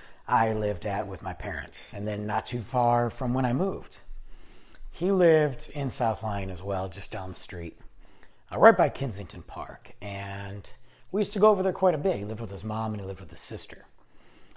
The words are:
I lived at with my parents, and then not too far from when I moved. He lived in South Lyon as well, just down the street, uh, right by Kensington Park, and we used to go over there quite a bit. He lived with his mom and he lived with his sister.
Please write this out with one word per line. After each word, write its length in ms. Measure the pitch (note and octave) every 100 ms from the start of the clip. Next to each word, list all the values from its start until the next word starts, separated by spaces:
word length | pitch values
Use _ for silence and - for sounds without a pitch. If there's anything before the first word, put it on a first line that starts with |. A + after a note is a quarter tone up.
| - - -
I 260 | A#2+ A2+
lived 340 | G#2+ G#2 F#2 G#2
at 200 | G2 G2
with 160 | F#2+
my 100 | F#2+
parents, 600 | F2+ G#2+ D#2+ - - -
and 120 | G#2 G#2
then 200 | G#2 G#2
not 200 | G#2+ -
too 140 | B2
far 500 | G#2 B2+ A#2+ A#2+ A#2+
from 220 | - B2+
when 120 | B2+
I 80 | B2+
moved. 460 | B2 F#3+ G#2+ - - - - - - - - - - -
He 200 | - F#3
lived 600 | G3 E3+ D#3+ D3 B2+ -
in 180 | D3 C#3
South 340 | - A#2 G#2
Lyon 280 | A2 G2+ F#2+
as 120 | F2+
well, 260 | G2 F#2+ F#2+
just 220 | G2 F#2+
down 200 | G#2 F#2
the 80 | F2+
street, 400 | - F2+ E2+ - - - - - - - -
uh, 60 | -
right 180 | G#3 G#3+
by 120 | D#3
Kensington 540 | - C3+ G2+ G2 F2
Park, 500 | - - C#2+ - G2+ -
and 640 | G#2 G2 G2 G2 G2+ G2+ - - - - -
we 80 | G3+
used 120 | G#3+
to 40 | G3
go 100 | G#3+
over 140 | F#3+
there 100 | F#3+
quite 220 | F3 F#3
a 40 | D#3
bit. 180 | F#3 A2+
He 80 |
lived 160 | G#2 G#2+
with 100 | A2+
his 140 | F#2+
mom 280 | G#2+ A2 A2+
and 80 | G#2+
he 60 | F#2+
lived 140 | F#2+
with 100 | F#2
his 100 | F2+
sister. 460 | - G#2+ - G2+ - - - - - - -